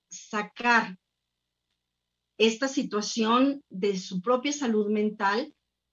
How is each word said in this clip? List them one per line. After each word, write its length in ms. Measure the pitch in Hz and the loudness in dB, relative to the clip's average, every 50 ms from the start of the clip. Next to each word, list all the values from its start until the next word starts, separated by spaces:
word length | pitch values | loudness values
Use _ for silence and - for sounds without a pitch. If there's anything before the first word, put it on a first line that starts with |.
| _ - | _ -20
sacar 880 | - - - - - 208 202 180 - - 240 240 233 226 202 180 185 - _ _ _ _ _ _ _ _ _ _ _ _ _ _ _ _ _ _ _ _ _ _ _ _ _ _ _ | -20 -20 -12 -8 -6 -6 -6 -6 -8 -2 0 2 2 2 2 0 -8 -14 _ _ _ _ _ _ _ _ _ _ _ _ _ _ _ _ _ _ _ _ _ _ _ _ _ _ _
esta 300 | - 214 226 220 - 277 | 2 2 2 2 2 -2
situación 960 | 269 269 285 233 - 208 208 208 - - 233 220 220 240 254 269 277 277 277 - - | -2 -2 -2 -4 -2 -2 -4 -4 -4 -2 -2 2 4 4 4 4 2 0 -2 -8 -14
de 260 | - 185 208 202 196 | -8 -4 -2 -2 -2
su 240 | 185 - - 190 180 | -2 -4 -6 -6 -4
propia 320 | - - 247 247 269 285 | 0 0 0 2 0 -2
salud 380 | 294 - 285 233 220 214 202 208 | -4 -2 -2 0 2 2 2 2
mental 640 | 214 214 214 214 214 - 202 196 202 233 302 - - _ _ _ _ _ _ _ | 0 0 0 0 -2 -2 -2 0 0 -2 -4 -6 -10 _ _ _ _ _ _ _